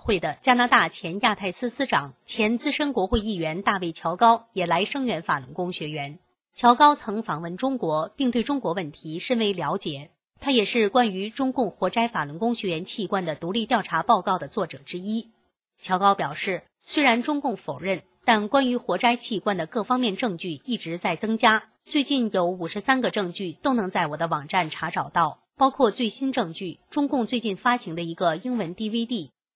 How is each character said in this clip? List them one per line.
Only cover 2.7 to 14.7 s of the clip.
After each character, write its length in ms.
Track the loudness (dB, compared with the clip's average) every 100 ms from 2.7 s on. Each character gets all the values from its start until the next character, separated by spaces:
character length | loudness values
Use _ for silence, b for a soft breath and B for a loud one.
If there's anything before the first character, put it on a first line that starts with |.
深 200 | 0 0
国 140 | 0 2
会 140 | 0
议 140 | 0
员 280 | -4 -4 -2
大 140 | 0 0
卫· 160 | -2
乔 220 | -6 -4 4
高 320 | 6 6 2
也 120 | -4 0
来 180 | 2
声 220 | 0 -2 -2
援 160 | -2
法 160 | -2 -2
轮 160 | -4
功 180 | -6 -6
学 160 | -6 -6
员。 300 | -8 -8 -12 _ _ _
乔 220 | 2 6
高 220 | 8 6 6
曾 260 | -2 -6
访 200 | -4 -6
问 140 | -6 -4
中 220 | -2 -2
国， 320 | 0 0 -2 -2
并 160 | 0
对 100 | 2
中 160 | 0 -2
国 140 | -2
问 180 | -2 -6
题 300 | -10 -10 -6
甚 180 | -2 0
为 140 | 0
了 240 | 0 -2 -2
解。 340 | -4 -8 -12 _ _ -8
他 100 | 0
也 120 | 2
是 240 | 4 2 4
关 240 | 4 2
于 160 | 0 -6
中 240 | -2 -2
共 180 | 0 -2
活 200 | 0 -2
摘 180 | 0 0
法 160 | -2
轮 140 | -6 -2
功 160 | -2
学 140 | -2 -2
员 180 | -4 -4
器 200 | -6 -2
官 200 | -2 -2
的 100 | -6
独 160 | -4
立 140 | -4 0
调 160 | 0
查 200 | 0 0
报 200 | 4 2
告 160 | 2 -2
的 100 | -2
作 180 | -6
者 120 | -6